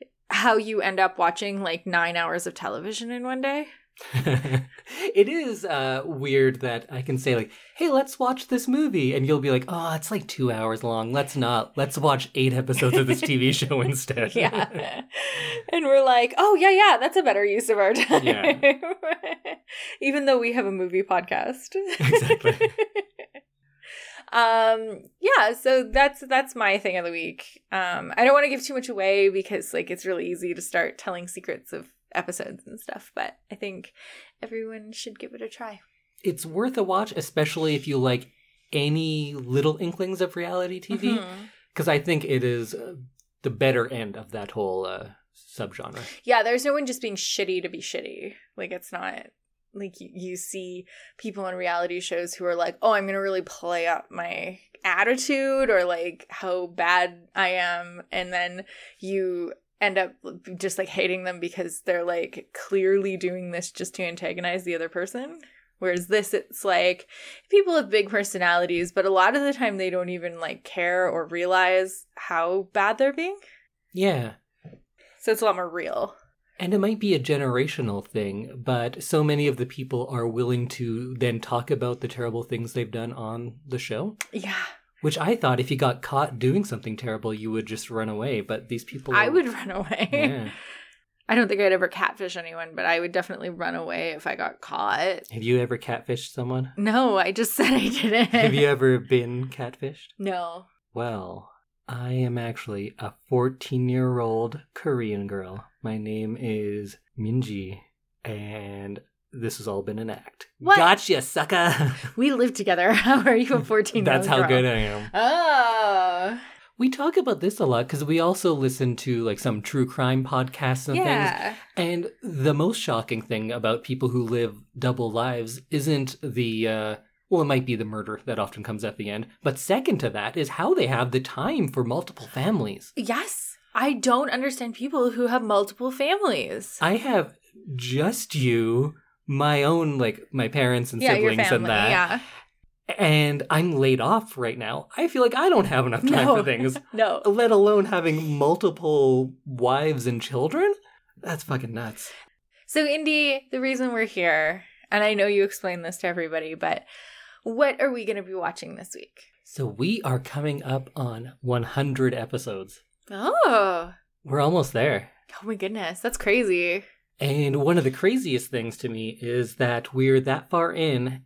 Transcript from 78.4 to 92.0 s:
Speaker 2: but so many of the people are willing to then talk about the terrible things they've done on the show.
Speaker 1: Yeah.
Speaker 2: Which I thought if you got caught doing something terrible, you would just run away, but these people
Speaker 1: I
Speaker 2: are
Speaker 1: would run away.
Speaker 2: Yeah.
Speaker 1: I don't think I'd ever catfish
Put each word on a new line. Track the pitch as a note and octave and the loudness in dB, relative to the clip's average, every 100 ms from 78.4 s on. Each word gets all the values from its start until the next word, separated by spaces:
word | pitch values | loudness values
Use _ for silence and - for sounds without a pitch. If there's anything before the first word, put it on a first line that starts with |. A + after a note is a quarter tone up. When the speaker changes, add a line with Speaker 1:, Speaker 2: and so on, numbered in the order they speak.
| A#2+ B2+ A#2+ | -10 -8 -2
Speaker 2:
but | B2 A#2+ - | 0 -2 -6
so | - D#3 | 0 2
many | D3+ D3 D3 | 2 2 2
of | B2 | 0
the | B2+ | -6
people | - C3 B2 B2 | -8 -6 -4 -4
are | B2 A#2 | -4 -2
willing | A2+ B2 B2 A#2+ | -2 0 0 -2
to | - A#2 A2+ B2+ B2+ | -6 -6 -6 -6 -2
then | B2 A2+ | -2 -2
talk | - A#2+ B2 | -2 -4 0
about | C#3+ B2 B2 | -2 -2 -4
the | A#2 | -8
terrible | B2 A#2 A2+ | -6 -4 -6
things | A#2 A#2 A#2 | -6 -6 -4
they've | B2 A2 | -6 -6
done | A2+ A#2 | -6 -8
on | A#2+ A2 A#2 A#2 A#2 D3+ | -8 -8 -8 -10 -14 -10
the | B2 | -8
show. | - A2+ G3 G#3+ - | -6 -6 -6 -8 -10
Speaker 1:
Yeah. | - G3 - - - _ _ | -8 -6 -6 -6 -12 _ _
Speaker 2:
Which | D3+ D#3+ | -2 0
I | D#3+ A#3 | 0 2
thought | C#3 B2 | 2 2
if | C3 | 0
you | C3+ | 0
got | C3 B2 | 0 0
caught | - C#3 C#3+ A#2+ | -2 0 0 0
doing | B2+ F#3 G3+ | 2 2 0
something | A2 A2 A2 | -6 -8 -8
terrible, | A#2+ A2 A2 G#2+ | -6 -4 -4 -4
you | A2 | -4
would | A2 G#2+ | -4 -4
just | A2 - | -10 -6
run | A2+ A2 | -6 -4
away, | G#2 B2+ A2+ | -4 -4 -4
but | G2+ A2 - | -4 -6 -6
these | A#2 | -8
people | - C3+ C3+ G3 | -8 -12 0 2
Speaker 1:
I | A3 | 4
Speaker 2:
are | |
Speaker 1:
would | E4+ C4 | 4 2
run | G#3+ B3 | -4 -6
away. | F#3+ - A3 G3+ | -6 -4 -2 0
Speaker 2:
Yeah. | D4 D4+ C3+ G#2 - - - - _ _ _ - | 0 0 -2 -8 -12 -18 -18 -20 _ _ _ 0
Speaker 1:
I | A#3 | 2
don't | G#3 | 2
think | G3+ | 2
I'd | G3 | 2
ever | F#3 F3+ | 2 0
catfish | G3 | 0